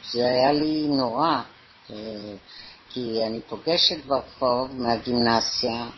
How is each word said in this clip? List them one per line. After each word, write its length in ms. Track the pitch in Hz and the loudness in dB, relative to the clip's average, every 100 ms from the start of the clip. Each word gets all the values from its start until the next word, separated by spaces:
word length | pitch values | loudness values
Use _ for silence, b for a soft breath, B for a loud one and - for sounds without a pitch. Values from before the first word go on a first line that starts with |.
| - | -6
זה 140 | 120 123 | 0 2
היה 260 | 127 131 | 4 4
לי 360 | 147 156 156 151 | 4 2 0 0
נורא, 540 | 139 123 117 147 143 - - - - - | 0 0 2 2 0 -4 -16 -20 -20 -16
אה, 60 | 113 110 107 104 139 - B B B - | -12 -10 -10 -12 -14 -18 B B B -12
כי 300 | - 123 113 110 | -8 -4 -2 -2
אני 140 | 113 - | -4 -8
פוגשת 560 | 107 160 170 - 165 135 | -6 0 2 2 0 -2
ברחוב 680 | 135 - - 127 123 131 | -2 -2 -2 2 2 0
מהגימנסיה 1120 | 131 120 117 127 120 120 117 113 - 123 117 117 | -2 0 0 0 2 4 4 2 -4 -4 -4 -8